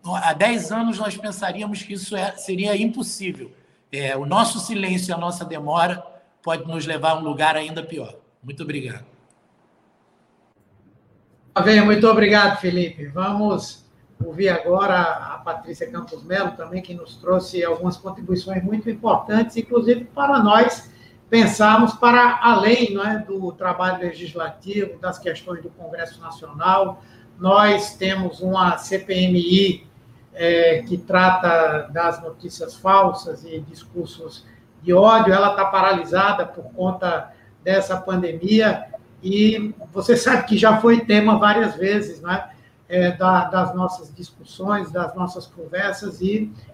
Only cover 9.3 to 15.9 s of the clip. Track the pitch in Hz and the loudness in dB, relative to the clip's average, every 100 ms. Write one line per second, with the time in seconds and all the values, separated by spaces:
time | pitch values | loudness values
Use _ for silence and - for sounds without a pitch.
9.3 | _ _ _ _ _ _ _ _ _ _ | _ _ _ _ _ _ _ _ _ _
10.3 | _ _ _ _ _ _ _ _ _ _ | _ _ _ _ _ _ _ _ _ _
11.3 | _ _ - 185 214 208 208 226 220 208 | _ _ 0 6 6 6 6 6 6 6
12.3 | 208 202 202 185 180 170 - 143 160 190 | 6 4 0 -2 -2 -4 -6 -12 -6 -4
13.3 | 208 208 185 - - _ _ _ _ 170 | -2 -2 -2 -6 -18 _ _ _ _ -10
14.3 | 156 196 170 170 180 196 185 170 156 156 | -2 -2 0 0 0 2 2 0 -2 -8
15.3 | 151 175 160 170 165 165 | -12 -10 -10 -12 -12 -10